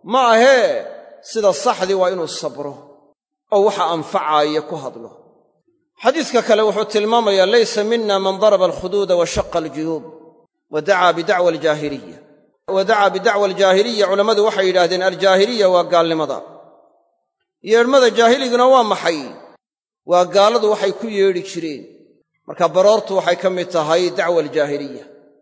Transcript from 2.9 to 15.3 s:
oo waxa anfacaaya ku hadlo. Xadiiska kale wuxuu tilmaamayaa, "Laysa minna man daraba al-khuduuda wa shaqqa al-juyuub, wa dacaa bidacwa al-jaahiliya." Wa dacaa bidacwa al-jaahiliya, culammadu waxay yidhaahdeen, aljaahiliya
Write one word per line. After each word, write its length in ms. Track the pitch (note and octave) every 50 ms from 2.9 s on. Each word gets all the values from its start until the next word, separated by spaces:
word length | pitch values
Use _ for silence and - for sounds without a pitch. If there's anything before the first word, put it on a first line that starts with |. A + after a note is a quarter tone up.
| - _ _ _ _ _ _ _ _ _ _ _
oo 100 | A3 G3+ G3
waxa 200 | G#3+ G3+ G3+ F3+ D#3+ E3+
anfacaaya 680 | E3 D3 - - F#3 C#3 D3+ D#3 D3+ D3+ D3+ D3+ D#3
ku 140 | D3 - F3
hadlo. 340 | D#3 C3+ B2+ - A#2 A#2 A2 - - _ _ _ _ _ _ _ _ _ _ _ _ _ _ _ _
Xadiiska 400 | - A#3 C#4 E4 C#4+ - - A#3
kale 200 | - - A3 G#3
wuxuu 240 | A3 G#3+ F#3 G#3 G#3+
tilmaamayaa, 600 | G#3+ - G#3+ G#3 G#3+ A#3 A#3+ A3+ G#3 G3 F#3+ F#3
"Laysa 380 | F#3+ A3+ A#3+ A3+ A3+ - A#3+ B3
minna 360 | G#3+ A#3 A#3 A3 G#3 G3 G3
man 160 | G3 F#3+ F#3+ F#3
daraba 260 | G#3 G#3+ G3+ F#3 F#3
al-khuduuda 480 | F3 D3+ - F#3 F3+ F#3 G3+ G3 F3 F#3
wa 100 | F3 E3+
shaqqa 320 | E3 - G#3+ F#3+ - - E3+
al-juyuub, 440 | D#3+ D#3 - D#3 D#3 E3 D#3+ D3+ - - - - - - _ _ _ _ _ _ _ _
wa 100 | - -
dacaa 320 | D3+ F#3+ G3 F3+ F#3 F3 E3
bidacwa 360 | E3 E3 F#3 G3 F3+ F3+ F3
al-jaahiliya." 680 | E3 D#3 C#3 D#3+ D3+ D3 D3+ D3 C#3+ C3 - - - - - _ - _ _ _ _ _ _
Wa 160 | - F#3+ F#3+ F#3+
dacaa 260 | F#3+ A3 G#3 G3+ F#3+
bidacwa 360 | F3+ F#3+ F#3 A3+ G#3 G3+ G#3
al-jaahiliya, 580 | G3 F#3 F3 G3 F#3+ F#3 F#3+ G#3+ A#3+ A#3 G#3+ G3+
culammadu 380 | F3+ F#3+ G3+ G#3 A3 A3+ G#3 G#3
waxay 220 | A3 G#3 G3 F#3+
yidhaahdeen, 340 | F#3 F3+ F3+ F3 E3+ F3+ F3+
aljaahiliya 680 | F#3 F#3+ F3+ D#3 F#3 G3